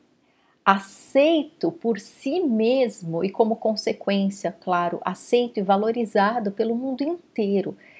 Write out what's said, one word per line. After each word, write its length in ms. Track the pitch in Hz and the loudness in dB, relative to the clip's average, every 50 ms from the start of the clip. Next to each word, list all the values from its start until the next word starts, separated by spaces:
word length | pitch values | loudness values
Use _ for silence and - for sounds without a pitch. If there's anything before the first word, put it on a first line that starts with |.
| _ _ _ _ _ _ _ _ _ _ _ _ _ | _ _ _ _ _ _ _ _ _ _ _ _ _
aceito 1080 | - 196 202 - - - - - - - 269 277 311 339 311 277 - _ _ - 165 165 | 4 4 4 2 -8 -12 -12 -12 0 2 4 4 6 4 2 0 -4 _ _ -2 -2 -2
por 260 | - - 226 233 - | -2 -2 -2 -2 -2
si 400 | - - - - - 269 285 359 | -4 -14 -18 -8 -6 -4 -2 0
mesmo 840 | 370 294 226 214 220 226 254 269 262 233 196 - 180 165 160 170 170 | 0 0 2 2 4 4 4 4 2 0 -2 -6 -8 -6 -2 -2 -2
e 60 | 196 | -2
como 260 | 196 - 220 214 220 | -2 -4 -4 -4 -4
consequência, 960 | 220 - 220 220 202 - - 214 - - - 202 196 196 196 196 - - 170 - | -2 -2 -4 -4 -2 -4 -4 -6 -4 -4 -4 -2 0 0 -2 -4 -4 -6 -6 -8
claro, 480 | - - - 180 175 175 175 170 - - | -6 -6 -2 -2 0 0 -2 -4 -4 -6
aceito 540 | - 190 - - - - 240 240 240 - - | -6 -6 -6 -4 0 2 2 2 0 -2 -4
e 40 | 196 | 2
valorizado 880 | 180 196 196 208 220 226 240 233 214 - 214 196 208 233 240 214 202 196 | 2 2 2 2 0 0 -2 -4 0 2 2 4 4 2 0 -2 -4 -2
pelo 240 | - 220 220 233 | -2 -2 0 0
mundo 260 | 233 254 269 262 247 277 | -2 -2 -4 -2 -2 -2
inteiro, 720 | 294 349 349 - _ _ - 214 196 202 196 - - - - - - - - | -2 -2 -4 -8 _ _ -2 0 2 2 2 0 0 -6 -10 -16 -20 -20 -20